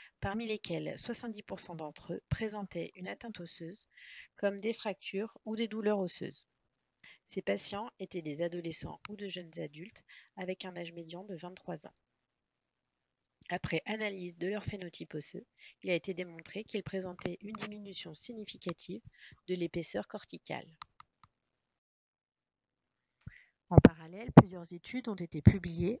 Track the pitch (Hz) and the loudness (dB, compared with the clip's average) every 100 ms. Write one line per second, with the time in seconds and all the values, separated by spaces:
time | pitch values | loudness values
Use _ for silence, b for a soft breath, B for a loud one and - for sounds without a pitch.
0 | B _ 196 214 226 214 - 165 156 - | B _ -4 -2 -2 -2 -2 -4 -4 -6
1 | - 233 240 208 - 190 - 165 151 - | -6 -6 -6 -10 -10 -10 -8 -8 -10 -10
2 | - - - - 220 208 196 170 165 190 | -8 -8 -4 -2 -2 -4 -6 -6 -6 -8
3 | 185 202 240 214 170 - 165 202 - B | -10 -8 -10 -10 -12 -10 -12 -12 -18 B
4 | B B B - 202 202 208 226 220 185 | B B B -2 -2 0 -2 -2 -4 -6
5 | - 190 220 - 220 220 226 214 208 208 | -6 -4 -6 -8 -8 -2 -2 0 2 2
6 | 180 - - - - _ _ _ _ _ | 0 -2 -8 -10 -20 _ _ _ _ _
7 | B B - 190 190 202 - 202 240 - | B B -8 -4 0 0 0 -2 -6 -10
8 | 190 180 156 143 170 175 165 160 147 151 | -8 -6 -6 -2 -2 -2 -4 -6 -6 -10
9 | - 208 202 180 165 165 156 147 196 - | -12 -10 -8 -8 -10 -8 -10 -10 -16 -18
10 | - B B - 180 185 196 175 170 170 | -20 B B -8 -6 -6 -8 -8 -10 -10
11 | 165 170 208 175 175 185 - 165 - - | -12 -12 -10 -10 -10 -12 -10 -10 -12 -20
12 | _ _ _ _ _ _ _ _ _ _ | _ _ _ _ _ _ _ _ _ _
13 | _ _ _ _ - 180 - 160 - 214 | _ _ _ _ -6 -4 -2 -2 -2 -4
14 | 214 190 175 170 175 208 - 202 175 - | -4 -4 -8 -6 -4 -4 -4 -6 -8 -10
15 | 165 156 - - - B B - 190 170 | -8 -8 -8 -10 -14 B B -10 0 0
16 | - 175 180 165 - 196 220 214 - 190 | 0 -6 -8 -10 -10 -10 -6 -6 -4 -4
17 | 185 180 185 175 202 214 214 208 202 185 | -6 -6 -6 -6 -10 -8 -8 -10 -12 -10
18 | 175 151 - 226 208 - 175 170 - 202 | -10 -10 -10 -8 -10 -8 -8 -6 -8 -10
19 | - B B B - 180 170 175 160 202 | -12 B B B -6 -2 -2 -2 -4 -4
20 | 202 208 - - - 131 - 160 - _ | -6 -10 -12 -14 -8 -10 -10 -18 -20 _
21 | - _ - _ _ _ _ _ _ _ | -20 _ -20 _ _ _ _ _ _ _
22 | _ _ _ _ _ _ _ _ _ _ | _ _ _ _ _ _ _ _ _ _
23 | _ _ B B B _ _ 180 - 160 | _ _ B B B _ _ 12 12 4
24 | 160 185 247 - 208 180 170 175 - 254 | -8 -10 12 12 12 6 -10 -12 -6 -4
25 | 240 196 170 156 - 196 175 165 175 233 | -4 -4 -4 8 8 8 0 0 2 2